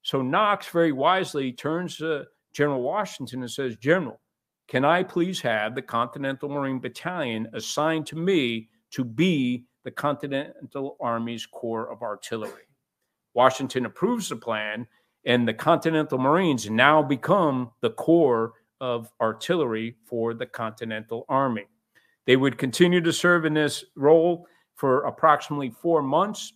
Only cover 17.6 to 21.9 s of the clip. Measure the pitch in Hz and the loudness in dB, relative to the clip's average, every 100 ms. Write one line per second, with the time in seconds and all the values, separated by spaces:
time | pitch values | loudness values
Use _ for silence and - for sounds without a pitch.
17.6 | 123 _ - - - 170 151 117 113 _ | -4 _ -4 -2 2 4 6 2 0 _
18.6 | _ _ 131 120 113 _ 113 110 - 175 | _ _ -6 -6 -8 _ -2 -2 -2 0
19.6 | 135 110 113 113 _ 120 113 113 123 - | 0 -2 -6 -10 _ -4 -4 -4 -10 -8
20.6 | 113 107 113 110 110 113 - 131 139 110 | -8 -8 -8 -8 -8 -10 -2 0 0 -2
21.6 | 101 _ _ | -8 _ _